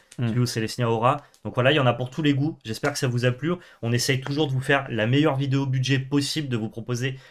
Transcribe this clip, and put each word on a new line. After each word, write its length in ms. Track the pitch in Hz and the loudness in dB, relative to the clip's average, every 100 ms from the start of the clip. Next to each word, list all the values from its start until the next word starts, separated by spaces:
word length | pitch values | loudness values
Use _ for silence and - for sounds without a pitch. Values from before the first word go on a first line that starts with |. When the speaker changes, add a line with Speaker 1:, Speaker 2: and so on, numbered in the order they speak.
| _ - | _ -4
Speaker 1:
Mm. 80 | 120 | -2
Speaker 2:
tu 80 | 113 | 2
veux 80 | 123 | 0
c'est 140 | 120 | 0
les 80 | 110 | -4
signes 160 | - | -2
aura. 380 | 120 113 117 143 - _ | 0 2 2 0 -6 _
Donc 120 | 107 | -8
voilà, 180 | 101 123 | 0 2
il 40 | 151 | 4
y 40 | |
en 60 | 127 | 2
a 80 | |
pour 160 | 117 123 | 2 -4
tous 100 | - | -2
les 140 | 147 | 0
goûts, 240 | 139 143 170 - | 2 0 -4 -10
j'espère 260 | 110 147 | -4 -4
que 60 | 139 | -2
ça 100 | 135 | -2
vous 160 | 120 | 0
a 60 | 123 | 0
plu. 200 | 120 151 175 - - | 0 -4 -4 -8 -8
On 120 | 117 | -2
essaye 280 | 120 123 135 | 0 2 -2
toujours 260 | 131 143 151 | 0 -2 0
de 60 | |
vous 80 | 131 | 0
faire 260 | 127 139 135 | 2 0 2
la 160 | 117 110 | 0 2
meilleure 300 | 135 156 135 | 4 4 2
vidéo 280 | 139 139 | 0 0
budget 340 | 139 131 127 135 | 0 -2 2 0
possible, 500 | 131 147 139 - 143 | 2 0 0 -4 -2
de 100 | 120 | -2
vous 100 | 110 | -4
proposer 500 | 117 107 123 131 131 - | -8 -6 -4 -4 -6 -16